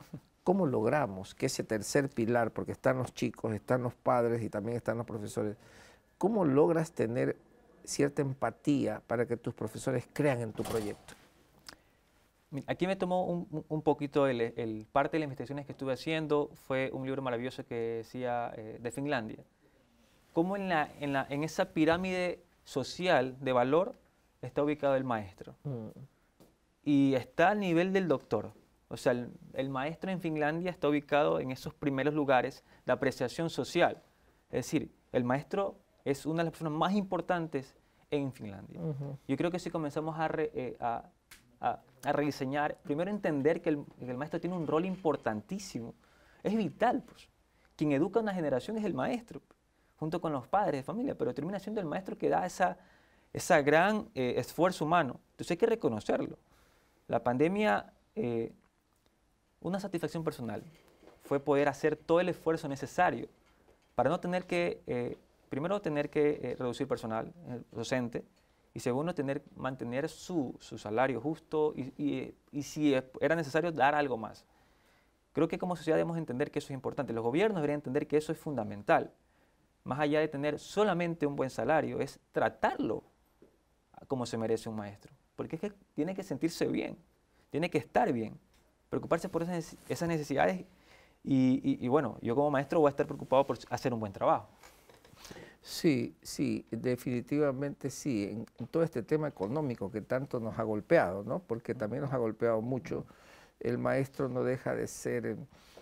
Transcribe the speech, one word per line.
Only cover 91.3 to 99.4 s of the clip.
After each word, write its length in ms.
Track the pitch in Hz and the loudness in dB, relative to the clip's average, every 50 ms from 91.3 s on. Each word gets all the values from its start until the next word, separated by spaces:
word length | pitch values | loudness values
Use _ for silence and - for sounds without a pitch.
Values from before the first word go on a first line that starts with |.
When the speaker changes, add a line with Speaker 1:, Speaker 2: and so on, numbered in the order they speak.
| 139 131 127 127 127 - - | 4 6 6 6 4 4 2
Speaker 2:
y, 200 | 135 135 - 104 | 0 0 0 2
y 40 | 123 | 2
bueno, 280 | 123 156 143 107 - - | 4 4 2 0 -4 -4
yo 140 | - 113 117 | -2 0 2
como 160 | 139 143 147 | 2 2 2
maestro 280 | 147 135 143 - 175 170 | 2 0 0 2 4 6
voy 80 | 151 | 6
a 40 | 143 | 6
estar 140 | 135 - 147 | 6 2 -2
preocupado 400 | - 143 143 143 - 143 131 139 | -2 -4 -10 -2 4 4 4 4
por 120 | - 127 - - - | 4 0 -6 -6 -6
hacer 240 | 123 120 - 135 120 | -4 -2 -2 -2 -2
un 60 | 113 | -2
buen 140 | 110 101 98 | -4 -6 -4
trabajo. 340 | - 120 143 160 123 107 - - _ - - - - - - - - - - - - - - - - - - - _ - | 0 2 2 2 2 0 -6 -18 _ -20 -20 -20 -20 -20 -20 -20 -20 -20 -20 -20 -20 -20 -18 -18 -18 -18 -20 -20 _ -16
Speaker 1:
Sí, 520 | - - - - 170 139 120 120 - - _ | -12 -4 0 2 4 4 4 2 -2 -6 _
sí, 440 | - - - - 147 123 110 110 - _ | -14 -10 -6 -4 -2 -2 -2 -4 -4 _
definitivamente 1160 | - 113 117 127 123 120 - 143 123 120 110 - 147 147 151 143 127 131 143 143 - - - 135 | -8 -4 -2 -2 -2 -2 -2 -4 -4 -4 -2 -2 0 2 2 2 0 -2 -4 -6 -6 -6 -8 -8
sí. 400 | - - - 151 123 104 101 98 | -6 -6 -4 -2 0 0 -2 -2
En, 140 | 104 113 110 - - - | -4 -8 -10 -10 -12 -12
en 80 | - | -8
todo 160 | - - 160 165 | -2 0 0 0
este 200 | 160 - 123 98 | 0 0 -4 -2
tema 240 | - 156 151 156 | 0 -2 -2 -2
económico 640 | 143 - - | -2 -4 -4